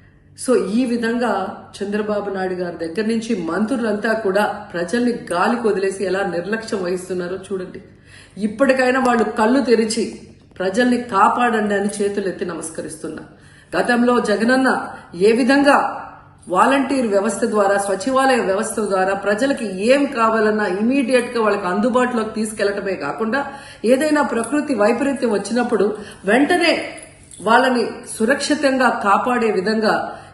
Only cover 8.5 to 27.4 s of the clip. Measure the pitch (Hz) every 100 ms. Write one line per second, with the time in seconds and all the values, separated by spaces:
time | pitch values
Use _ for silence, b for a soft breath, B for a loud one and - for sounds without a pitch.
8.5 | - 269 254 254 262 247 233 214 220 220
9.5 | 269 254 220 220 233 190 - - - -
10.5 | - 185 196 247 240 - 190 220 240 240
11.5 | 220 208 202 202 - 202 208 190 175 175
12.5 | 160 160 - 156 - 156 160 - B B
13.5 | B B - 190 240 240 240 214 196 226
14.5 | 262 262 202 - B B 170 202 233 247
15.5 | 277 285 247 - - - - - - -
16.5 | 180 233 277 254 269 226 196 214 208 226
17.5 | 208 196 202 196 190 269 262 269 247 190
18.5 | 190 214 - 202 190 185 196 196 208 269
19.5 | 277 220 185 220 277 277 226 226 220 214
20.5 | 214 202 185 226 277 247 247 226 233 214
21.5 | 202 180 208 247 247 247 233 214 214 214
22.5 | - 202 202 196 185 143 - 220 269 277
23.5 | B B B 214 254 311 302 254 226 233
24.5 | 294 - 233 208 233 277 262 240 202 196
25.5 | 233 233 214 202 - B B 185 233 294
26.5 | 349 339 277 - - - - - -